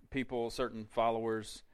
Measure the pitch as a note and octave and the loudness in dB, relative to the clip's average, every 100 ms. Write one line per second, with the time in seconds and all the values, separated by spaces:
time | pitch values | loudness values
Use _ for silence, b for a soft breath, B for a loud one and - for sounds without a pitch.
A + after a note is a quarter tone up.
0 | - C3+ B2 B2 A#2 B2 B2 A2+ G#2 - | -6 -4 -2 0 0 0 -2 -4 -4 2
1 | A2+ A2+ A2+ A2 G#2 - - | 4 4 2 -2 -4 -12 -18